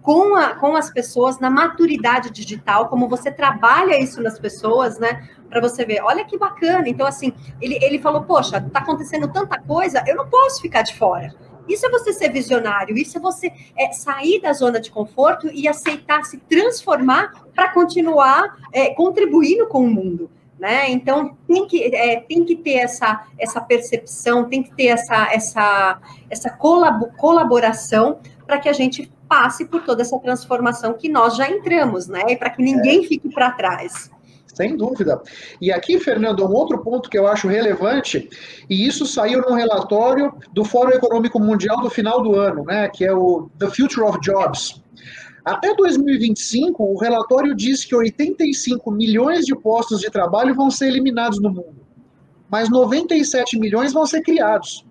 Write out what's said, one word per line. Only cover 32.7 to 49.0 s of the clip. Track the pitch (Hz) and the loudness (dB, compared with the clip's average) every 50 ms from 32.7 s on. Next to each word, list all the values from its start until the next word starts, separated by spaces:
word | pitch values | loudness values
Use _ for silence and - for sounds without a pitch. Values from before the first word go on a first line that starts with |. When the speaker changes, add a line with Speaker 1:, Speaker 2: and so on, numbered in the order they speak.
| 269 254 - 262 294 392 339 | 2 2 4 4 4 4 4
Speaker 2:
É. | |
Speaker 1:
fique | 320 311 - - 277 | 2 -4 -4 -4 -8
pra | - - 247 247 | -2 0 0 0
trás. | 247 - - 185 175 180 170 175 - - - - _ _ _ _ _ _ _ _ - | 0 -2 -4 -4 -4 -6 -10 -12 -14 -14 -18 -20 _ _ _ _ _ _ _ _ -6
Speaker 2:
Sem | - 180 226 320 | -6 -4 -4 -2
dúvida. | - 208 247 262 - 196 156 135 - - - - - - - - - | -4 -4 -4 -4 -2 -2 -2 -2 -2 -4 -18 -20 -20 -20 -20 -14 -4
E | 180 185 | -2 -2
aqui, | 185 175 - - 349 359 | -2 -2 0 0 0 0
Fernando, | - 294 240 214 214 226 208 190 196 | 0 0 -2 0 0 -2 0 0 0
um | 185 196 | 2 2
outro | 254 320 330 277 | 0 0 0 -2
ponto | - - 226 240 254 247 - | -4 -4 -4 -4 -4 -6 -2
que | - | 0
eu | 202 196 | 2 2
acho | 202 214 208 - | 2 2 0 0
relevante, | 185 190 214 226 214 190 - 180 214 262 277 247 - - 151 - - - - - - - - - - | -2 0 0 0 0 -2 0 -2 -2 -2 -2 -4 -4 -6 -6 -6 -8 -20 -20 -20 -20 -20 -20 -8 -4
e | 190 190 214 | -2 0 0
isso | 277 285 - 302 | 0 -2 -2 -6
saiu | 269 - 247 208 220 247 254 | -4 -2 -2 0 0 0 0
num | 254 254 247 | 0 2 0
relatório | 233 233 226 214 190 185 - 208 208 233 254 262 269 285 285 - - - - - | 2 2 0 0 -2 0 0 0 2 2 2 2 2 0 -2 -4 -10 -20 -6 -2
do | 190 214 | -2 -2
Fórum | 214 - 240 247 254 | 0 2 2 4 4
Econômico | 254 254 254 233 226 226 226 240 - 233 | 4 4 4 2 2 0 0 0 0 0
Mundial | 208 214 220 202 175 208 220 247 | 2 2 2 0 0 0 -2 -2
do | 247 233 | -2 -4
final | - - 208 214 233 254 | -2 -2 -2 0 0 0
do | 233 220 202 | 2 2 2
ano, | 196 202 196 165 147 143 | 2 2 0 -2 -4 -6
né, | 156 190 214 208 | -4 -2 -2 -2
que | 196 - - 185 | -4 -2 -2 0
é | 190 | 0
o | 190 185 185 180 175 165 156 - _ | 2 2 2 2 2 0 -4 -10 _
The | - 196 196 | -6 -6 -4
Future | - - 269 269 - 233 220 | 0 0 0 0 2 0 0
of | 208 180 - | 0 0 -2
Jobs. | 147 190 196 196 180 151 135 - - - - - _ _ - - - - - - - - - - _ | -2 0 0 0 0 0 -2 -4 -8 -10 -12 -16 _ _ -20 -20 -20 -20 -20 -20 -20 -20 -20 -10 _
Até | - 196 - - 392 427 | -6 -4 -2 0 0 4
dois | - 392 349 277 | 4 4 4 4
mil | 269 285 285 269 | 2 2 2 2
e | 226 | 2
vinte | 226 233 208 | 2 0 0
e | - - | -2 -4
cinco, | - 220 240 302 359 349 - 220 | -4 -2 0 0 0 0 0 0
o | 196 196 185 | -2 0 0
relatório | 220 233 233 226 214 - 254 262 285 285 277 | 0 0 0 0 2 2 2 2 2 2 0
diz | 196 202 254 269 262 - | 0 0 -2 -2 -2 -2
que | - 254 | 0 0
oitenta | 233 226 226 - - 302 339 - - 330 | 2 2 0 0 -2 -2 -2 0 -2 -2
e | 294 277 | -2 -2
cinco | - - 247 247 240 - 226 | -4 -2 -4 -4 -4 -4 -4
milhões | 208 208 | -2 0